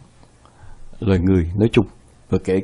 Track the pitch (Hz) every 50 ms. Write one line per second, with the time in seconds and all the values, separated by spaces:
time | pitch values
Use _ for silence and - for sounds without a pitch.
0 | - _ _ _ - _ _ _ _ _ _ - - - - - - - - -
1 | 87 92 95 87 85 95 95 90 82 82 90 104 107 117 - 113 95 - - _
2 | _ _ _ _ _ - 95 92 - 98 92 98